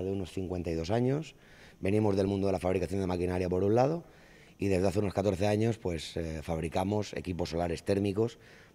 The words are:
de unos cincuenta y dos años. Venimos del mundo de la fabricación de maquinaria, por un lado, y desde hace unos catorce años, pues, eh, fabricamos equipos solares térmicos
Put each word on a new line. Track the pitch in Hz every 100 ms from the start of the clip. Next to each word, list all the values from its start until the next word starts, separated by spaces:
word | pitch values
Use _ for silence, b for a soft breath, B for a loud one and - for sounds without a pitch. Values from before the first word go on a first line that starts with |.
de | 92
unos | 98 90
cincuenta | - 90 90 85
y | 80
dos | 82
años. | 117 123 143 160 - B B B B
Venimos | 92 107 107 98
del | 98
mundo | 98 98
de |
la | 92
fabricación | 90 95 87 98
de | 90
maquinaria, | 87 90 92 90
por | 90
un | 101
lado, | 117 135 170 - B B B B B
y | 98
desde | 92 95
hace | 95
unos | 101 98
catorce | 98 87 104
años, | 104 113 107
pues, | 92 80 - 85
eh, | 82 80
fabricamos | 76 80 80 92 95 104 101
equipos | - 90 85 87
solares | 82 87 78
térmicos | - 98 101 95 117 - B B B